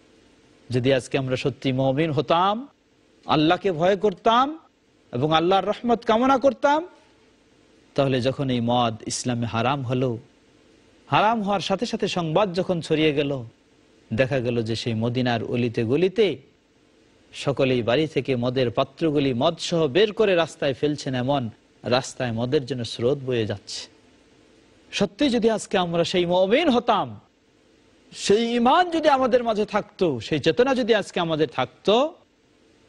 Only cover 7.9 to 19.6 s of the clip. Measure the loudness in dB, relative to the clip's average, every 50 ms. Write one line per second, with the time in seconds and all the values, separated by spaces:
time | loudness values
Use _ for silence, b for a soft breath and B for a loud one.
7.9 | _ 0 0 2 0 0 0 -2 -2 -2 -2 -2 -2 -2 0 0 0 2 0 0
8.9 | -2 -6 -8 -10 -10 -6 -4 -4 -4 -4 -4 -4 -2 -2 0 0 -2 -2 -4 -4
9.9 | -2 -2 -2 -2 -4 -6 -10 -16 _ _ _ _ _ _ _ _ _ _ _ _
10.9 | _ _ _ 0 0 2 2 2 0 0 -2 -2 -2 -2 -2 -2 -2 -2 -2 -4
11.9 | -4 -4 -4 -2 -2 -2 -2 0 0 0 0 0 0 -2 -2 -2 -2 -4 -2 -2
12.9 | 0 2 2 2 2 0 -2 -2 -4 -6 -8 -12 -18 _ _ _ _ _ _ _
13.9 | _ _ _ -4 -2 0 0 0 0 -2 -2 -2 -2 -2 -2 -2 -4 -4 -4 -4
14.9 | -2 -2 -2 -2 -2 -2 -2 0 -2 -2 -2 -4 -2 -2 -2 -2 -2 -2 -2 0
15.9 | 0 0 0 0 2 0 0 0 -2 -4 -12 _ _ _ _ _ _ _ _ _
16.9 | _ _ _ _ _ _ _ _ -18 -6 -4 -4 0 0 0 2 2 0 0 2
17.9 | 2 2 0 0 -2 -4 -2 -2 -2 -2 -2 -2 0 0 0 0 0 -2 -2 -4
18.9 | -4 -2 -2 0 2 2 0 0 0 0 0 0 0 -2